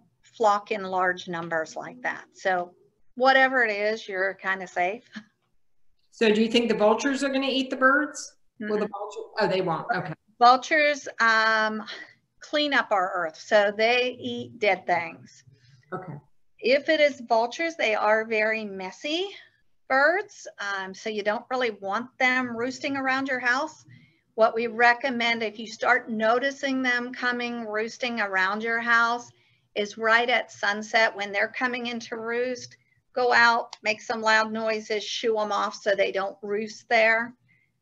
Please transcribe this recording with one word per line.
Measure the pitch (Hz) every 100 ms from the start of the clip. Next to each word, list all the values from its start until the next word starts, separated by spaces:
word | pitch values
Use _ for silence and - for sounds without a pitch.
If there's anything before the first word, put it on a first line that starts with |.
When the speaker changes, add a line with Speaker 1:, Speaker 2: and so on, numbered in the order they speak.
| _ _
Speaker 1:
flock | _ - 214 208 208
in | 214
large | 190 185 185 180 180
numbers | 170 170 165 156 156
like | 151 -
that. | 165 151 -
So | - 196 180 180 - _ _ _ -
whatever | 262 269 262 262
it | 226
is, | 202 208 220 214
you're | 190 190
kinda | 185 196 190 175
safe. | - 180 233 _ 214 214 _ _ _ _ _ _ _ _
Speaker 2:
So | - 226
do | 208
you | 226
think | 233 233
the | 185
vultures | 208 226 277 262
are | 277
gonna | 262 269
eat | 254 262
the | 247
birds? | 262 285 294 - - _ _ -
Will | 214 214
the | 214
Speaker 1:
Mm-mm. |
Speaker 2:
vulture-, | 202 208 - - -
oh, | 196
they | 190
won't, | 175 156 151 185
okay. | 165 156 _ -
Speaker 1:
Vultures, | 240 254 254 320 294 285 - -
um, | 226 220 220 220 220 214 214 - - _ _ _
clean | - 302 -
up | 262 220
our | 202 185 190
earth. | 165 -
So | - 214 202 202
they | 220 247 247 254
eat | 247 240 240 -
dead | 208 185 -
things. | 175 165 165 - - _ _ _ _ -
Speaker 2:
Okay. | 175 - 147 _ _ _ _
Speaker 1:
If | 220 277 285
it | 311
is | 294 262
vultures, | 233 226 240 247 330 320
they | 226 208
are | 214 220 220
very | 220 214 220 214
messy | 190 185 - 294 330 392 392 - _ _ _ -
birds. | 269 285 370 381 - - -
Um, | 202 196 190
so | 190 226
you | 214
don't | 208 220 240
really | 254 247
want | 202 190 208 247 -
them | 254 254 247 226
roosting | 247 262 294 277
around | 269 262 269
your | 254
house. | 247 254 302 - - - _ _ _ -
What | 220 226
we | 233
recommend, | 220 240 240 277 240 233 233
if | 220 214
you | 220
start | - 247 247 254
noticing | 220 220 247 277 269 277 262
them | 254 247 240
coming | 254 247 240 240 240 220
roosting | 214 226 - 247 233
around | 202 190 190 208
your | 226 233
house, | 233 233 233 240 240 _ _ _ _ -
is | 208 220
right | 226 226 240
at | 233 -
sunset | - 202 208 214 226 220 190
when | 202
they're | 196 214
coming | - 254 247 240
in | 233
to | - 233
roost, | 226 233 254 247 - - _ _ _
go | - 247
out, | 233 233 233 - -
make | 214 214
some | - 226
loud | 220 220 220
noises, | 220 220 220 220 214
shoo | 196 - 233 220
'em | 214
off | 202 202 -
so | 220
they | 196 190
don't | 190 196 196
roost | 208 202 220 214 -
there | 233 220 226 240 - _ _ _ _